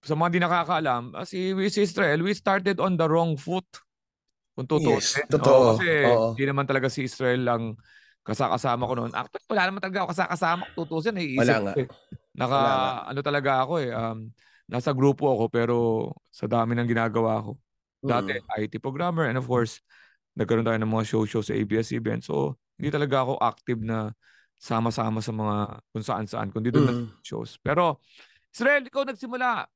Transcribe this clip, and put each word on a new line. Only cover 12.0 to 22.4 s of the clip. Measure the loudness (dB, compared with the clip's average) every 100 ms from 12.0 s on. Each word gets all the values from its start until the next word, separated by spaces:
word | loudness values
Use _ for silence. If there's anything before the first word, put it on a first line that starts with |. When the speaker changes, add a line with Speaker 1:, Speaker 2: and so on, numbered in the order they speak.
| _ -20 _ -6
Speaker 1:
Naka, | 0 2
Speaker 2:
Wala | 2 2
nga. | 0 -4 -8 -6
Speaker 1:
ano |
talaga | -2 -2 0 0
ako | 0 -2
eh, | -4 -4
um, | -6 -6 -12 -18 _ _ _
nasa | -4 0
grupo | 4 4 4 2
ako, | 2 2
pero | 0 0 2 2 0 -2 -8 _
sa | -8 -2
dami | 0 2 0
ng |
ginagawa | 0 0 0 2 0 0
ko. | -4 -14 _ _ _ _
Dati, | -2 -2 0 -6
Speaker 2:
Mm. | -6 -6
Speaker 1:
I | -6
T | -6
programmer, | -8 -4 -4 0 0
and | 0
of | 0
course, | 0 0 -4 _ -20 -20 _ _ -6
nagkaroon | 0 2 2
tayo | 0
ng | 0
mga | 0 0
show-show | 0 0 -2
sa | -2 -2
A |
B | 0 0
S | -2 -4
event. | -4 -4 -4
So, | -2